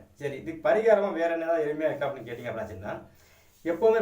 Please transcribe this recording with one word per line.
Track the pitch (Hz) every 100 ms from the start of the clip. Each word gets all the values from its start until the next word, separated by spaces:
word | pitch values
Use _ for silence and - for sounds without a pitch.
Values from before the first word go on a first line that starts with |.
| - _
சரி, | 143 131
இதுக்கு | 156 160
பரிகாரமா | - 208 226 208 196
வேற | 160 165
என்னதான் | 165 160 165
எளிமையா | 147 151 156
இருக்கா | 139 139
அப்படின்னு | 131 120
கேட்டீங்க | 117 120
அப்படின்னாச்சுன்னா, | 98 101 95 104 - - _ _ _ _ _ 165
எப்பவுமே | 165 220 226